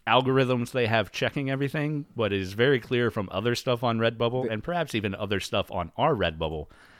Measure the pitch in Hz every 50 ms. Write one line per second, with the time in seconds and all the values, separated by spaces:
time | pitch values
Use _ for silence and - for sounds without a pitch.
0 | _ 110 113 127 131 131 131 135 131 123 127 120 120 - - 127 120 107 117 113
1 | 101 - - - 131 113 - 147 139 135 135 135 139 135 - 156 147 151 151 143
2 | 147 - - 117 110 101 101 98 95 92 98 107 120 143 139 120 - - 127 120
3 | 120 113 - - 98 - - 92 107 120 117 - - 135 123 113 127 120 113 113
4 | 113 117 117 113 123 117 123 127 127 107 110 107 - - 175 175 160 - - 113
5 | 101 101 95 - 107 98 104 95 - - - 101 92 - - 92 85 80 - -
6 | 127 160 151 104 90 85 78 80 82 78 78 78 73 - - - - - - -